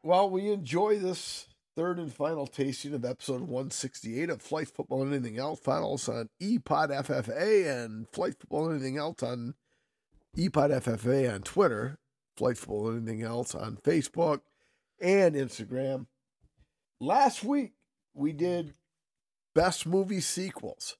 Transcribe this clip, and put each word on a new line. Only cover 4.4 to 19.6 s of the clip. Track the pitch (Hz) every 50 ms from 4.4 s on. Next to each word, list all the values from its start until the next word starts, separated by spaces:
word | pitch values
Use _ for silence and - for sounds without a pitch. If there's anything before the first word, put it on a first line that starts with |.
Flight | - - 151 156 156 -
Football | - - 135 - 131 135
and | 135 139 143
Anything | 139 120 117 107 117
Else. | 131 151 151 -
Follow | - - 135 160 165 156 143
us | 127 - 123
on | 117 117 113 110 _ -
ePod | 180 202 240 233 - - 151 143 156 147 139
F | 139 139 -
F | 143 131 110 -
A | 120 147 175 214 220 202 180
and | 151 135 123 120 113 107 110 113 -
Flight | - - 180 - - -
Football | - - - 151 160 165
and | 160
Anything | 143 131 131 131 151
Else | 147 160 170 -
on | 135 120 123 120 117 120 143 _ _ _ _ _ _ _ _ _ _ _ _ _ _ _ -
ePod | - 175 196 - 156 139 147 139
F | 127 - 123
F | 113 104 107
A | 123 135 139 135 120
on | 104 98
Twitter, | 104 - - 190 196 156 117 107 117 131 147 - _ _ _ _ _ _ _
Flight | - 120 123 120 -
Football | - - 104 104 107 113
and | 113 117 113 110
Anything | 113 107 117
Else | 113 117 120 123 - -
on | - - 110 110
Facebook | 107 - 143 170 160 131 - - 160 170 156 147 143 - _ _ _ _ _ _ _ _ _ _ -
and | 190 180 196 196 190 170 151
Instagram. | 139 135 120 - - 113 110 120 127 135 135 135 131 127 - _ _ _ _ _ _ _ _ _ _ _ _ _ _ _ _ _ -
Last | 123 143 196 262 269 269 - - 202
week, | 233 285 285 254 - _ _ _ _ _ _ _ _ -
we | - 143 156
did | 156 143 170 180 175 175 165 143 - _ _ _ _ _ _ _ _ _ _ _ _ _ _ _ -
best | 160